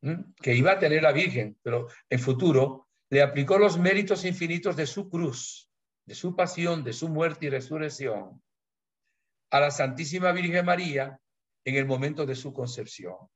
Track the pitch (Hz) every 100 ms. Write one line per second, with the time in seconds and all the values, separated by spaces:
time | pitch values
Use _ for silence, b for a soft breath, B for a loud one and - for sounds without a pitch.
0 | 131 165 - _ - 120 143 196 170 156
1 | 156 143 180 120 104 104 - 120 120 B
2 | B 127 123 127 180 135 135 131 _ _
3 | _ 139 143 143 135 196 208 170 180 196
4 | 202 190 180 175 170 170 185 160 151 -
5 | 196 170 165 120 - - _ _ _ _
6 | - - 180 180 180 185 170 170 123 110
7 | 165 156 165 156 147 135 123 151 151 143
8 | 131 104 98 - _ _ _ _ _ _
9 | _ _ _ _ _ 139 147 139 135 127
10 | 156 180 180 175 175 175 175 175 175 139
11 | 135 - _ _ _ _ - 135 135 131
12 | 139 151 143 127 143 - 123 - 107 -
13 | 90 92 92